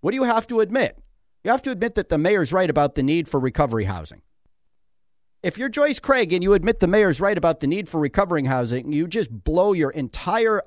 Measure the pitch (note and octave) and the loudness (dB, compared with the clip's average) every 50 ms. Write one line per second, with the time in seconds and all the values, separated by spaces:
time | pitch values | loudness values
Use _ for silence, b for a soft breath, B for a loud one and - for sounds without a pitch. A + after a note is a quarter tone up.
0 | - F3 A#3+ C4+ C4 A#3+ A3+ A3+ A3+ - A#3+ A3 A3 F3+ A3+ C4 - - - - | -4 -4 0 0 0 2 2 0 -2 0 0 0 0 0 0 0 -2 -2 -4 -10
1 | - _ _ _ _ _ _ _ - G3 B3 C4 - C4+ B3 F3 A3 A#3 - - | -20 _ _ _ _ _ _ _ 0 0 0 0 0 -6 -4 -2 -4 -2 -2 -4
2 | C#3 - E3+ D3 D#3 F#3+ G#3 F#3+ D#3 A#2 E3 F#3 F#3 D#3 C3 D3+ D3 C#3 - - | -2 0 0 0 2 2 2 2 2 0 2 0 0 2 2 2 0 0 0 -2
3 | C3 C#3 D#3 E3+ D#3 - - C#3 B2+ B2+ - - D3 B2 A2+ A2 G2 F#2 F#2+ E2+ | 0 0 0 0 -2 -2 -2 -2 -2 -2 0 0 0 0 0 -2 -2 -4 -6 -8
4 | D#2 - - - _ _ _ _ _ _ _ _ _ _ _ _ _ _ _ _ | -10 -14 -16 -18 _ _ _ _ _ _ _ _ _ _ _ _ _ _ _ _
5 | _ _ _ _ _ _ _ _ - F3 - G3+ B3+ C4+ G#3+ D4 D4 D4+ C4 - | _ _ _ _ _ _ _ _ -6 -6 -6 -4 -8 -6 0 0 0 0 0 -2
6 | - - C4+ B3+ G#3+ D#3+ F3+ F3+ F3+ G3 G3+ F#3 D#3+ A3+ A3+ - F#3+ E3+ G3 G#3+ | 0 0 2 2 2 0 0 0 4 4 4 4 4 0 2 2 2 4 4 4
7 | G#3 F#3 C#3+ C3 F#3+ G3 G#3 F3 E3 E3 D#3 - D3 C3+ E3+ G3+ F3+ - - D#3+ | 4 4 2 0 0 0 0 2 2 0 0 0 -2 -2 -2 -2 -4 -4 -2 -2
8 | D3+ C#3 - G3 G3+ E3+ F3 D3+ C3+ C3+ C3 B2+ A#2+ A2+ A#2+ C3 A#2 D3 D3+ D3 | -2 0 0 -2 0 0 -2 -2 0 0 -2 -2 -2 -2 -4 -6 -6 -4 -4 -4
9 | E3+ E3+ E3+ A3+ F3+ A2+ A2+ G2+ - - D#3 F3+ F#3+ G#3 G3 E3+ D3+ C3+ - D#3 | -4 -2 -4 -4 -4 -4 -8 -8 -6 0 2 2 2 2 2 2 0 -2 -2 -6
10 | C3 - - - - F3+ G3+ A3+ A3+ A3+ G#3+ G3 - | -8 -8 -8 -8 -4 -2 0 0 2 2 0 -2 -2